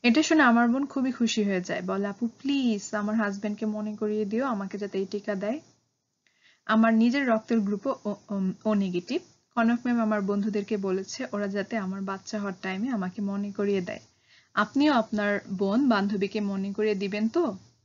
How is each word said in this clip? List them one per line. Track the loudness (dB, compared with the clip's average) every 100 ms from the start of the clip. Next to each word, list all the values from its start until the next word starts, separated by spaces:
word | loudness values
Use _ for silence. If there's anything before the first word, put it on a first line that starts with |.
এটা | 4 4
শুনে | 6 6
আমার | 6 6 4
বোন | 2 0
খুবই | 0 -2
খুশি | 0 0 2
হয়ে | 0 0
যায়, | -2 -6
বলে, | -4 -2 -4
"আপু | -4 -6
please | -4 -2 0 2 0 -4
আমার | -4 -2 0
হাজবেন্ডকে | 0 -2 -6 -4 -4
মনে | -4 -6 -4
করিয়ে | -2 -2
দিও | -2 -2 -2
আমাকে | -4 -4 -6
যাতে | -6 -4
এই | -4
টিকা | -6 -4
দেয়।" | -4 -4 -6 -8 _ _ _ _ _ _ _ _ _ 0
আমার | 4 6
নিজের | 6 4 4 2
রক্তের | 0 2 0
গ্রুপও | 0 -2 -4 -4
ও, | -6 -8 -6
ও, | -2 -2 -2
ও | 0
negative। | 0 0 -2 -2 -6 -6 _ _
কনক | 0 2 2
ম্যাম | 0 0
আমার | 2 0
বন্ধুদেরকে | 0 0 0 -2 -2 -2
বলেছে, | -2 -2 -4 -8 -6
"ওরা | -4 -4
যাতে | -4 -4 -4
আমার | -4 -6
বাচ্চা | -6 -8 -8 -6
হওয়ার | -6 -6
টাইমে | -6 -4 -2
আমাকে | -2 -4 -4
মনে | -4 -4 -6
করিয়ে | -2 0 0
দেয়।" | -2 -8 -14 _ _ _ _
আপনিও | -2 0 4 4
আপনার | 4 2 -2 0 -2 -4
বোন | -2 0 2 4
বান্ধবীকে | 4 2 0 -2 -2
মনে | -4 -4 -4
করিয়ে | -2 0
দিবেন | 0 -2 -2 0
তো? | 2 0 -4 -16 _